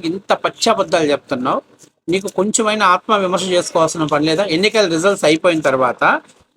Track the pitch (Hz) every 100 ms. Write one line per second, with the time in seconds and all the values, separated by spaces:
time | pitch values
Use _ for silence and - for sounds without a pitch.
0 | 165 185 - 196 175 - - 190 170 170
1 | 151 143 - 131 127 214 - _ - _
2 | - 185 196 - 202 208 220 214 196 185
3 | - 208 190 185 185 180 170 175 160 170
4 | 156 147 156 160 202 160 208 220 196 160
5 | 185 196 151 160 180 160 147 131 123 120
6 | 156 294 - _ _